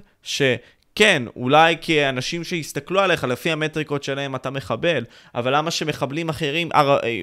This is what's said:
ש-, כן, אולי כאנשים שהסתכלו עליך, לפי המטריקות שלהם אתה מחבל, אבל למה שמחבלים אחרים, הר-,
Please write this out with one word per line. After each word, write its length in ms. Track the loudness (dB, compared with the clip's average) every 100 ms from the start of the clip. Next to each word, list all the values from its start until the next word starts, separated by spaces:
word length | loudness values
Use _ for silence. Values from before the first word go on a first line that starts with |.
| -14 _
ש-, 200 | -10 0 0 0 -6 _ _ 2
כן, 260 | 4 4 -2 -6
אולי 400 | 4 6 6 2
כאנשים 640 | 0 2 2 -2 -6 -8
שהסתכלו 560 | -6 -6 -6 -10 -2 0
עליך, 240 | 2 2
לפי 260 | 0 -2 -2
המטריקות 520 | -2 -2 -4 -4 -4
שלהם 340 | -4 -6 -6 -6
אתה 140 | -6
מחבל, 540 | -8 -6 -2 0 0 -4 -16 -10
אבל 220 | -4 0 0
למה 140 | 0
שמחבלים 580 | -4 -4 -4 -4 -4 -6
אחרים, 400 | -4 -4 -2 2
הר-, 260 | 2 4 2 2 -4